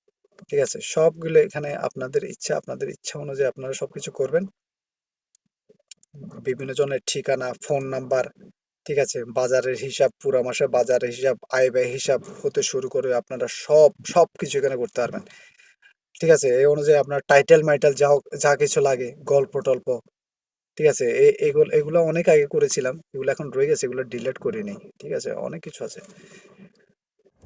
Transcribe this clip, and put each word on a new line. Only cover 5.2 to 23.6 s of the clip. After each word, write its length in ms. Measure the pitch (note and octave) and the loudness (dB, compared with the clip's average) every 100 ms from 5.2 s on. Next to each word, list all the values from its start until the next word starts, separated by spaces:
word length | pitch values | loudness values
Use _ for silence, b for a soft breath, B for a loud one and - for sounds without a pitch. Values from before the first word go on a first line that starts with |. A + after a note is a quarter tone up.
| _ _ _ _ _ _ _ - _ D3 - - - | _ _ _ _ _ _ _ -20 _ -20 -18 -12 -8
বিভিন্ন 280 | B2 C3+ | -8 -8
জনের 260 | C3 C#3+ C3 - | -2 -2 -2 -6
ঠিকানা, 440 | D3 C3 C3 B2+ A#2+ | -6 -4 -4 -4 -10
ফোন 200 | - C#3+ C3 C3 | -4 -4 -4 -8
নাম্বার, 300 | C3 C3 A#2+ - - _ _ _ - | -2 -2 -2 -8 -20 _ _ _ -4
ঠিক 140 | C#3+ | -2
আছে, 240 | C3 - A#2 | 0 -2 -6
বাজারের 520 | A#2+ B2+ B2+ B2 B2 | -2 0 2 0 -4
হিসাব, 340 | C3 - C3+ - | -8 0 0 0
পুরা 200 | C#3 B2+ | -2 -2
মাসে 260 | B2 A#2+ C#3 | -2 -2 -2
বাজারের 420 | B2 A#2+ B2 B2 | -2 0 -2 -2
হিসাব, 280 | A#2+ C3 A#2 - | -2 -2 -2 -4
আয় 180 | C3 C3 | 0 2
ব্যয় 180 | B2 B2+ | 2 -2
হিসাব 300 | C3 - B2+ - - | -4 -2 -2 -2 -8
হতে 200 | C#3+ - | -6 -4
শুরু 260 | B2+ C3+ B2+ | -4 -4 -4
করে 260 | C3 B2+ B2 | -4 -2 -4
আপনারা 320 | - B2+ A#2+ | -4 -8 -8
সব, 420 | - - D3+ D3+ - - | -8 2 6 6 6 -2
সব 140 | F3 E3 _ | 2 2 _
কিছু 200 | D3 C#3 | -6 -2
এখানে 160 | C3+ C3 | -2 -2
করতে 260 | A#2+ - | -6 -4
পারবেন, 220 | A#2 G2+ - b b b b b b b _ - | -4 -6 -14 b b b b b b b _ -6
ঠিক 100 | E3 | 4
আছে। 180 | D#3 C#3 B2 | 4 6 4
এই 100 | C#3+ | 4
অনুযায়ী 320 | D3 D3 D3 | 2 4 4
আপনার 220 | C3+ C#3 - | 4 -4 4
টাইটেল 360 | C#3+ C#3 D#3+ | 4 8 6
মাইটেল 300 | D#3 D3 D3+ | 6 2 2
যা 140 | C3+ C#3+ | 2 4
হোক, 120 | C#3+ - C#3+ | 2 0 -2
যা 200 | D3 C#3+ | 0 2
কিছু 240 | D3 - | 2 2
লাগে, 280 | C#3 B2+ B2 - | 0 0 -4 -10
গল্প 360 | - C#3+ C3+ C#3 | 0 0 0 -4
টল্প, 400 | B2+ B2+ - A#2+ - _ _ _ _ _ _ - | -2 -2 -2 -6 -8 _ _ _ _ _ _ 0
ঠিক 100 | D3+ | 0
আছে। 180 | C3+ B2 A#2+ | 2 0 4
এ-, 140 | C#3+ - | 4 4
এগুলো, 300 | D3 C#3+ D3+ D3+ | 0 2 2 2
এগুলো 260 | D3 E3+ | 2 2
অনেক 260 | E3 D#3+ F3 | 2 2 4
আগে 160 | D#3 C#3+ | 4 4
করেছিলাম, 500 | D#3 C#3+ - B2+ D#3+ _ | 0 0 0 -4 -6 _
এগুলো 180 | C#3 C3 | -6 -4
এখন 200 | C3 D3 | -4 -6
রয়ে 160 | B2+ | -2